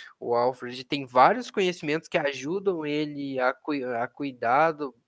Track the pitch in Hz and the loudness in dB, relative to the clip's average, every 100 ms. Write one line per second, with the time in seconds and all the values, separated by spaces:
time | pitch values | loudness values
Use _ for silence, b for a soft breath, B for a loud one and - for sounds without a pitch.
0 | B B 120 120 123 131 123 127 131 143 | B B -2 2 2 0 -8 -10 -4 -4
1 | 135 127 143 233 240 - 185 180 151 156 | 0 6 6 6 -2 -2 0 0 -2 -2
2 | - 175 143 135 139 190 196 170 151 147 | 0 0 0 -4 -4 -4 -2 -2 -2 -2
3 | 151 143 139 131 127 135 - 147 127 120 | -4 -6 -6 0 0 0 -2 -4 -2 -4
4 | 123 - 143 123 117 135 165 151 143 - | -4 -6 -8 -4 2 4 4 0 -8 -10